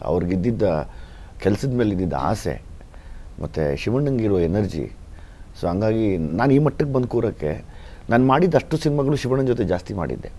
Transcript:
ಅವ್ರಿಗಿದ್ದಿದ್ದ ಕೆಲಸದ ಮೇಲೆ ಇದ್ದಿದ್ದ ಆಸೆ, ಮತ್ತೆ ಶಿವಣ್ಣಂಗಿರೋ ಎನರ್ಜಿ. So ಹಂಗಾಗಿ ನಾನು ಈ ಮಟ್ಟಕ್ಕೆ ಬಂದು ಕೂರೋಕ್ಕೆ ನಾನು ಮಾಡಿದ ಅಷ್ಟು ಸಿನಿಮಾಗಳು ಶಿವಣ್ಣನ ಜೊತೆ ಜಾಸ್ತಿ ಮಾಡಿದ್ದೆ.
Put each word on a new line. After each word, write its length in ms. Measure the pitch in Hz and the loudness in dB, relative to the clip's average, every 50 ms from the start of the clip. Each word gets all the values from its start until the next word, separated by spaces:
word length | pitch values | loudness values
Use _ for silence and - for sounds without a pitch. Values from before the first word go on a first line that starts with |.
| - | -2
ಅವ್ರಿಗಿದ್ದಿದ್ದ 600 | - 80 90 87 87 95 95 87 120 117 82 101 95 82 78 73 - - - - - - - - - - - | 0 0 0 2 0 0 0 0 0 0 2 2 2 2 0 -2 -4 -10 -14 -16 -16 -16 -16 -16 -16 -14 -2
ಕೆಲಸದ 320 | - 95 101 101 - 135 123 | 0 0 0 2 0 -2 2
ಮೇಲೆ 180 | 120 117 107 | 2 2 2
ಇದ್ದಿದ್ದ 220 | 101 90 92 85 71 67 | 2 2 0 0 0 0
ಆಸೆ, 440 | 65 82 110 - - 87 65 53 - - - - - - - - - - - - - - - - 78 | 0 0 0 0 -2 -4 -4 -6 -8 -14 -16 -16 -16 -18 -18 -18 -16 -16 -16 -14 -14 -14 -10 -8 -8
ಮತ್ತೆ 340 | 80 - - 78 73 71 | -6 -2 0 0 0 0
ಶಿವಣ್ಣಂಗಿರೋ 640 | 71 - 104 113 135 147 143 135 120 110 104 98 90 | 0 0 0 0 0 0 0 0 2 2 2 4 4
ಎನರ್ಜಿ. 540 | 85 80 87 107 107 90 - 78 62 - - - - - - - - - - - - - - - | 4 4 2 2 0 0 -2 -4 -6 -6 -8 -14 -16 -16 -16 -16 -16 -18 -18 -18 -18 -18 -10 -4
So 80 | - 87 | -2 -2
ಹಂಗಾಗಿ 480 | 87 95 110 110 110 110 110 104 95 | 0 2 2 2 2 2 2 2 2
ನಾನು 360 | 85 80 76 80 98 123 143 135 | 0 0 -2 0 2 4 6 6
ಈ 60 | 139 | 6
ಮಟ್ಟಕ್ಕೆ 360 | 151 147 - - 156 143 131 | 6 4 2 0 -2 0 2
ಬಂದು 140 | 131 123 117 | 0 0 2
ಕೂರೋಕ್ಕೆ 560 | - 120 113 107 82 - 78 73 76 76 - - - - - - - - - - | 0 0 0 0 -2 -2 -2 -2 -2 -4 -6 -12 -16 -16 -16 -16 -16 -14 -2 2
ನಾನು 160 | 113 120 131 | 4 4 6
ಮಾಡಿದ 280 | 131 131 147 190 185 156 | 6 6 6 4 4 4
ಅಷ್ಟು 220 | 135 - - 160 | 2 2 2 -2
ಸಿನಿಮಾಗಳು 400 | 151 - 156 143 147 139 135 147 | 0 0 0 2 2 2 2 0
ಶಿವಣ್ಣನ 300 | 123 - 123 131 135 135 | 0 0 0 0 2 2
ಜೊತೆ 180 | 127 120 107 107 | 2 2 2 2
ಜಾಸ್ತಿ 300 | 82 90 87 - - 107 | 0 0 -2 -2 -4 -4
ಮಾಡಿದ್ದೆ. 360 | 98 82 67 62 - - - - | -4 -2 -4 -4 -6 -8 -12 -14